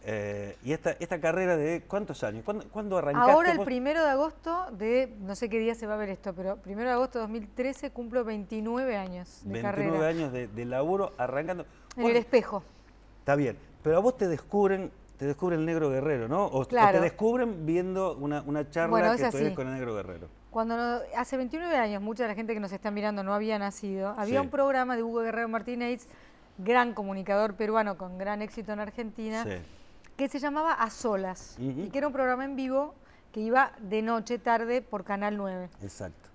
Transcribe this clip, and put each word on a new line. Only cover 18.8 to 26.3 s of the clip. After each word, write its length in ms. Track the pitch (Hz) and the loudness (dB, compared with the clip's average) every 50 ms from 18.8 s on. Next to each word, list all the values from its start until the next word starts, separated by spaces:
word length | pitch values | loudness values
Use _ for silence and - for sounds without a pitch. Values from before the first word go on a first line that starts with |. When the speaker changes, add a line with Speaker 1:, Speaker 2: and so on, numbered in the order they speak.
| 165 165 | 2 4
Speaker 2:
Bueno, 160 | - 220 - - 233 | 4 4 6 4 4
es 80 | 247 | 4
Speaker 1:
que 80 | 139 240 | 2 2
tuviste 180 | 208 135 147 - | 2 2 0 0
Speaker 2:
así. 80 | 185 | 0
Speaker 1:
con 120 | 175 131 131 | -2 -4 -4
el 60 | 131 | -4
Negro 220 | 131 131 120 110 | -4 -4 -4 -4
Guerrero. 320 | 101 95 92 90 82 87 80 - - - - | -4 -4 -6 -8 -12 -12 -16 -18 -20 -20 -8
Speaker 2:
Cuando 280 | - 226 226 226 233 233 | -4 -2 -2 -2 -2 -2
no, 220 | 240 240 240 247 - - - 220 | -2 -2 -2 -4 -6 -4 -4 -4
hace 180 | 247 - - | -2 -2 -2
veintinueve 400 | 262 254 247 226 320 339 349 330 | -2 -2 -2 -4 -6 -2 0 2
años, 260 | 269 233 214 208 196 | 2 2 2 0 -2
mucha 220 | 202 214 226 202 247 | -4 -4 -2 -2 -2
de 60 | 220 | -2
la 60 | 208 | -2
gente 180 | 190 226 214 233 | -4 -4 -4 -4
que 80 | 214 | -4
nos 100 | 208 190 | -4 -6
está 180 | 190 196 - 220 | -8 -6 -6 -4
mirando 320 | 202 208 202 214 208 202 | -4 -2 -2 -2 -2 -2
no 120 | 190 190 202 | -2 -2 -2
había 260 | 208 214 220 220 208 | 0 0 0 -2 -2
nacido, 540 | 202 202 196 - - 202 190 190 190 196 214 247 | -2 -4 -6 -6 -6 -6 -4 -2 -2 -4 -2 -2
había 220 | 208 208 247 269 | -2 0 2 2
Speaker 1:
Sí. 60 | 277 | 0
Speaker 2:
un 40 | 277 | 0
programa 460 | - 277 277 277 269 262 254 247 254 | 2 2 2 4 4 2 2 0 0
de 80 | 233 233 | -2 -2
Hugo 160 | 233 226 233 | -2 -2 -2
Guerrero 280 | 233 226 226 226 233 226 | -2 -2 -2 -2 -2 -2
Martínez, 580 | 226 226 208 240 247 240 240 240 247 240 - - - - - - | -2 -4 -4 -4 -4 -4 -2 -4 -4 -6 -8 -16 -20 -20 -20 -20